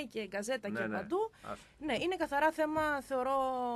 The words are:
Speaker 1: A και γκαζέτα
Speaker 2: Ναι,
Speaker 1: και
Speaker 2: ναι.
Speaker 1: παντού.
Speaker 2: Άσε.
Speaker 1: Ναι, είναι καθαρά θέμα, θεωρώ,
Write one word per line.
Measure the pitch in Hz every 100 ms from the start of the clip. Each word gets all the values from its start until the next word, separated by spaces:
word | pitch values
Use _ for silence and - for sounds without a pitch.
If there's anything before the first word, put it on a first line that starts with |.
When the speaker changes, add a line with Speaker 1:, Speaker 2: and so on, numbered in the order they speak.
Speaker 1:
A | 262
και | 220 202
γκαζέτα | 196 214 254 202
Speaker 2:
Ναι, | 220
Speaker 1:
και | 220
Speaker 2:
ναι. | 214
Speaker 1:
παντού. | 202 359 440 - -
Speaker 2:
Άσε. | - - -
Speaker 1:
Ναι, | 302 233
είναι | 320 370
καθαρά | 302 285 311
θέμα, | 311 311 311 302 285
θεωρώ, | - 269 254 269 262 254 247